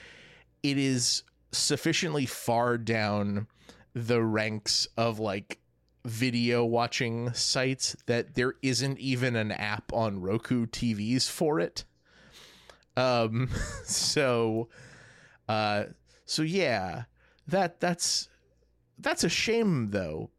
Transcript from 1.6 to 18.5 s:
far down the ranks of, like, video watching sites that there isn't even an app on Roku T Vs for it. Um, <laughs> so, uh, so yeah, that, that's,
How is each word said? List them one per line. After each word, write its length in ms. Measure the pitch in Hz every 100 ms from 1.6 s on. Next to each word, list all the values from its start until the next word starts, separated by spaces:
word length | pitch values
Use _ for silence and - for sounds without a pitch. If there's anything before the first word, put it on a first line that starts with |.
| - 147 165 - 165 147 127
far 520 | - - 117 120 120
down 720 | 113 113 107 104 101 101 110 _ - - -
the 300 | 120 113 117
ranks 640 | 113 107 110 107 - - - -
of, 240 | 117 107
like, 380 | 110 98 - - _ _ _ _
video 640 | 120 110 127 120 120 120 117
watching 680 | 117 117 - 117 117 120
sites 640 | 120 - 135 131 135 - - -
that 260 | 120 -
there 220 | 127 131 -
isn't 340 | 135 117 135 131
even 380 | 131 123 127 113
an 160 | 107
app 420 | - 104 104 -
on 260 | 113 113 98
Roku 460 | 90 113 - 123 113
T 300 | - 120 104
Vs 340 | 107 127 -
for 300 | - 160 160
it. 260 | 170 - - _ _ - - - - - - - _ 127
Um, 520 | 127 120 113 113 127 - -
<laughs> 180 | - -
so, 840 | - - 156 131 117 113 113 117 - - - - - - - -
uh, 360 | 107 107 104 - - _ - -
so 160 | -
yeah, 640 | 160 190 151 107 92 98 120 _ _ _ -
that, 340 | 190 175 -
that's, 500 | 175 175 - - - _ _